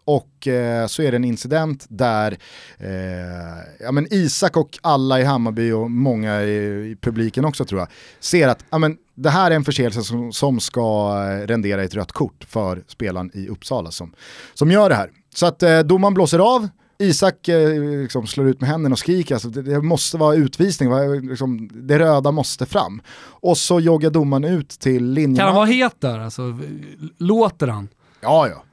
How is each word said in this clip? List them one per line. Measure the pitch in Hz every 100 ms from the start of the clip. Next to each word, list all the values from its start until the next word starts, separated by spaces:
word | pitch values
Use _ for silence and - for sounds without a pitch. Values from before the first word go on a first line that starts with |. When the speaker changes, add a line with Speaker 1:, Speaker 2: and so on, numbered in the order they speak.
| -
Speaker 1:
och, | 143 - _ 139
eh, | 123 120 117 113
så | -
är | 147
det | 120
en | 123
incident | 113 131 156 156 139 -
där, | 104 120 107 107 95 - - - -
eh, | 95 92 92 90 90 90 85 85 78 -
ja, | 117
men | 139 156
Isak | 196 160 - 196 165
och | 139 -
alla | 165 139 131 131
i |
Hammarby | 135 131 117 110 117
och | 110 117
många | 120 135 110 107 104
i, | 104 104 104 101 110
i | 107
publiken | 120 113 113 131 151
också, | 139 -
tror | 95
jag, | 87 - - -
ser | - 180 135
att, | 113 -
ja, | 160
men | 156 156 _ -
det | 147
här | 175 180
är | 156
en | 139
förseelse | 139 120 113
som, | 104 120 120
som | - 143 120
ska, | - 123 113 107 101 101 98 98
eh, | 104
rendera | 117 101 98
ett | 95 104
rött | 90
kort | - 123 _ -
för | 113 95 90 -
spelaren | - 104 90 92
i | 98 98
Uppsala | - - 123 82
som, | - 85 _ - - -
som | - 151
gör | 202 196
det | 110
här. | 95 _ _ -
Så | 170
att, | -
eh, | 175 160
domaren | 151 190 196
blåser | 190 160 170 220 254
av. | 208 _ _ -
Isak, | 196 - 190 - 170
eh, | 165 156 151 147 143
liksom | 127 127 107
slår | 139 135
ut | 127
med | 131
händerna | 160 143
och | 127
skriker, | - 180 160 120
alltså, | 120
det, | 127
det | 135 143
måste | 147 156 - 160
vara | 151 156
utvisning, | 135 - 196 156 127
va? | 135
Liksom, | 139 143 131 123 131 113 110
det | 113 131 147
röda | 165 143 143
måste | 156 - - 131
fram. | 202 92 107 - -
Och | - - 180 165
så | - 175
joggar | 165 160 156
domaren | 160 143 135
ut | 156 180 -
till | - 135 127 123
linjemannen. | 139 143 131
Speaker 2:
Kan | 196
han | 196
vara | 214
het | 254 247 -
där? | 131 113
Alltså, | 113 - 123 120 147 151 - - 156 -
låter | 175 220 185 - 131
han? | 104 101 _ _ _
Speaker 1:
Ja, | 117 160 123
ja. | 73 -